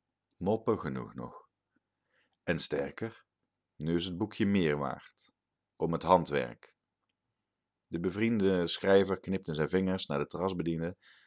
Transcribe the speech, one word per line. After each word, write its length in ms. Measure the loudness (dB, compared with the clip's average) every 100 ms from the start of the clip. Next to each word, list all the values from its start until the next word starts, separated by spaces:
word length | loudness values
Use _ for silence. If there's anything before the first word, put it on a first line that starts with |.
| _ _ _ -6
Moppen 420 | -2 -2 0 -2
genoeg 340 | -4 -8 -10
nog. 360 | -12 -12 -14 _ _ _ _ _ _ _ _ _ _
En 160 | -4 0
sterker, 680 | 0 0 -4 -6 -8 -8 _ _ _ _ _ -8
nu 200 | -2 0
is 100 | -2
het 120 | -4
boekje 280 | -6 0 2
meer 320 | 4 2 2
waard. 560 | -2 -6 -12 -18 -20 _ _ _ _ -4
Om 180 | -2
het 100 | 0
handwerk. 720 | 6 4 6 0 -2 -8 -20 _ _ _ _ _ _ _ _ _ _ _ -10
De 120 | -4
bevriende 680 | -4 0 0 2 2 2 2
schrijver 520 | 0 6 6 6 -2
knipt 280 | -4 -6 -4
in 60 |
zijn 160 | -2 0
vingers 360 | 2 0 -2 -2
naar 140 | -2
de 80 | -4
terrasbediende 680 | -2 -2 -2 -2 -2 -4 -8 -20 -20